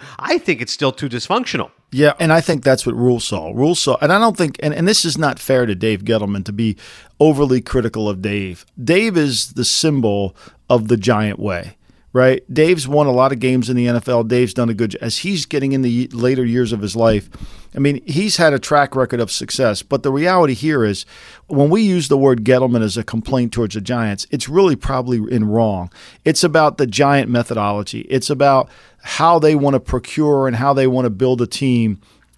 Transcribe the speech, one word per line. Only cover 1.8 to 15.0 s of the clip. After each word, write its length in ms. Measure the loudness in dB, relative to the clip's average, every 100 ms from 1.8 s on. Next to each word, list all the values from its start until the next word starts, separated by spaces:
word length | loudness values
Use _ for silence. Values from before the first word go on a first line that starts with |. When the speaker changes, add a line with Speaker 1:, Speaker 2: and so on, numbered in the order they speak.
| _
Speaker 2:
Yeah, 220 | 2 2 2
and 140 | 2
I 80 | 4
think 240 | 2 0
that's 220 | 2 0 0
what 100 | 0
Rhule 240 | 0 0
saw. 320 | -2 -6 -4
Rhule 200 | 0 0
saw, 240 | 0 -2 0
and 100 | 2
I 80 | 2
don't 200 | 2 0
think, 180 | -2 -2
and, 120 | -4
and 160 | 0 0
this 160 | 0
is 140 | 0 -2
not 200 | -2 -2
fair 280 | 0 2 0
to 80 |
Dave 280 | -2 -2 -2
Gettleman 440 | 0 -2 -2 -4 -6
to 60 |
be 240 | -4 -4 -4 -12 -20 -8 2
overly 400 | 4 4 2 0
critical 480 | 0 -2 -2 -2 -4
of 140 | -4
Dave. 420 | -4 -4 -6 -12 _ -6
Dave 360 | 0 2 2 0
is 340 | 0 -2 -6
the 120 | -4 -2
symbol 680 | 0 0 2 0 0 -4 -8 -20 _ 0
of 180 | 0 2
the 80 | 0
Giant 420 | 2 0 0 -4
way, 380 | -6 -6 -10 -20 _ _ _
right? 280 | 2 4 2 -2
Dave's 360 | 2 2 2 0
won 180 | 2 2
a 60 |
lot 200 | 4 2
of 80 | 0
games 280 | 0 0 0
in 80 | 0
the 120 | 0
N 80 | 0
F 120 | 0
L. 160 | 0
Dave's 300 | 2 0 0
done 160 | 0 -2
a 40 |
good 180 | -2 -4
j-, 60 | -4